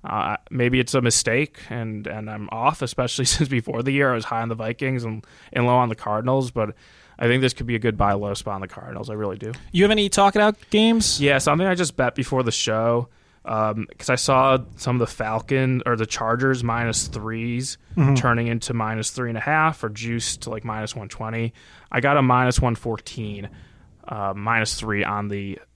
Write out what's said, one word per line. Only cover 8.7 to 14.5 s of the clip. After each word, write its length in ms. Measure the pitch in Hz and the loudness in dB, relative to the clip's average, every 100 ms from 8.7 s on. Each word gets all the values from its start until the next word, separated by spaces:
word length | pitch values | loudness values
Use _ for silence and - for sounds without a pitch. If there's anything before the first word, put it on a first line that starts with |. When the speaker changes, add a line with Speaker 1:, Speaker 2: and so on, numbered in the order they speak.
| - - - 113 | -12 -12 -10 -8
Speaker 1:
I 60 | 107 | -6
really 220 | 104 98 | -6 -6
do. 140 | 107 117 - | -10 -12 -4
Speaker 2:
You 100 | 175 | 4
have 80 | 202 | 4
any 160 | 214 202 | 4 2
talk 300 | - 196 208 | 4 4 6
it 40 | |
out 140 | 208 208 - | 4 2 0
games? 500 | 214 220 226 214 - | 4 6 4 2 2
Speaker 1:
Yeah, 180 | 143 135 | 4 4
something 280 | 151 151 190 | 4 2 2
I 80 | 180 | 2
just 220 | 165 - | -2 0
bet 180 | 123 - | 0 0
before 280 | 127 131 | -2 0
the 80 | 120 | 0
show, 580 | - - 110 117 120 120 _ _ _ | 0 -2 0 2 2 -2 _ _ _
um, 440 | - 110 110 107 107 - | -6 0 0 -2 -8 -8
'cause 120 | - | -2
I 60 | 127 | 0
saw 440 | - 131 135 | 4 4 6